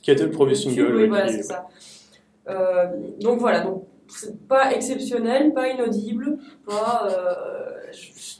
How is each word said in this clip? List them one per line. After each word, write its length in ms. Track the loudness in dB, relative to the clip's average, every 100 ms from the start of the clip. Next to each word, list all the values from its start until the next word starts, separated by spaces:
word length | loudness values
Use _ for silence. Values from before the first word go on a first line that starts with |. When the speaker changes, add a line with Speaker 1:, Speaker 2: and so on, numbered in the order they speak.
Speaker 1:
Qui 100 | 4
était 120 | 4
le 80 | 4
premier 220 | 2 2
Speaker 2:
le 40 | 2
tube, 140 | 0
Speaker 1:
single, 240 | 2 2 4
Speaker 2:
oui, 60 |
Speaker 1:
ouais, 60 | 4
Speaker 2:
voilà, 180 | 4 0
Speaker 1:
qui 60 |
Speaker 2:
c'est 60 | -2
Speaker 1:
est 40 |
Speaker 2:
ça. 240 | -4 -10 -12 -20 -20 -20 -20 _ _ _ -10
Euh, 380 | -2 2 2 2 -2 -10 -2
donc 200 | 0 2
voilà, 200 | 2 0 0
donc 180 | -6 -10 _ _
c'est 400 | -16 -14 -16 0
pas 260 | 2 4
exceptionnel, 800 | 2 -2 -4 -2 -2 0 4 4
pas 140 | 2 -2
inaudible, 680 | -2 -2 -2 -4 -4 -4 -6 -8 -20 -6
pas, 420 | -2 0 0 0
euh, 640 | 0 -2 -4 -6 -8 -10 -12 -16
je, 140 | -18 -20
je, 220 | -18 -16 -16